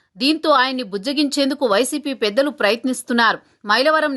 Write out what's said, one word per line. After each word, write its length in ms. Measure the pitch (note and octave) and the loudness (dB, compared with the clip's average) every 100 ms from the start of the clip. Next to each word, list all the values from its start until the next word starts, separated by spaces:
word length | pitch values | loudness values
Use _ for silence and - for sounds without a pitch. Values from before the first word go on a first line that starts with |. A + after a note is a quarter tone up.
| _ F3+ | _ -4
దీంతో 300 | C4+ D#4 D#4+ | -2 0 2
ఆయన్ని 340 | C#4 C4 B3+ G3+ | 2 2 -2 -6
బుజ్జగించేందుకు 720 | G3 A3 C#4+ C#4+ D4 C4+ C#4 B3+ | -6 -4 -2 -2 0 -2 0 0
వైసీపీ 400 | G3+ C4 D4+ C#4+ B3+ | 2 0 -4 -6 -4
పెద్దలు 280 | G#3+ G#3 C#4+ - | -2 0 -2 0
ప్రయత్నిస్తున్నారు. 800 | G#3+ A#3 B3+ B3 - A#3+ A3+ F3+ - _ G#3 | 0 0 -2 -6 -2 2 2 0 -6 _ -2
మైలవరం 460 | A3 C#4+ D#4 D4+ | 2 4 2 0